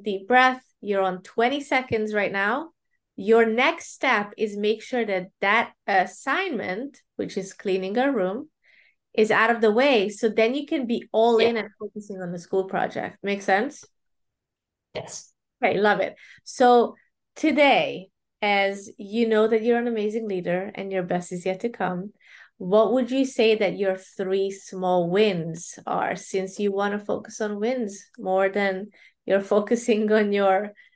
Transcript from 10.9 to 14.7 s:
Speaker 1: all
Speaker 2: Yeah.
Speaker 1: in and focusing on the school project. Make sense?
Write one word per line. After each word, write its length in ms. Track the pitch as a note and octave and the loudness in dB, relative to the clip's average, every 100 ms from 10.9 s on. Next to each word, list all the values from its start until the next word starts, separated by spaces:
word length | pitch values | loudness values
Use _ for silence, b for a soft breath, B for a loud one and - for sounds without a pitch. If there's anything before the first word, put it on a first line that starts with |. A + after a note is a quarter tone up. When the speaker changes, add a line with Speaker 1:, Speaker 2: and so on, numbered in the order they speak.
| A#3 - | -4 -2
Speaker 1:
all 280 | A3 A#3 A3+ | 2 4 4
Speaker 2:
Yeah. 80 | A3+ | 4
Speaker 1:
in 80 | A#3 | 0
and 140 | G#3 - | -6 -10
focusing 420 | G#3 G#3+ G#3 F#3+ | -14 -12 -12 -10
on 80 | F3+ | -8
the 80 | F3 | -10
school 260 | - F#3+ F#3+ | -4 -4 -2
project. 520 | F3+ - - - - | -2 -2 -4 -8 -8
Make 180 | G3 G3 | -6 -4
sense? 420 | G3+ G3 C#4 - - _ _ _ _ _ _ _ _ | 0 0 0 -8 -20 _ _ _ _ _ _ _ _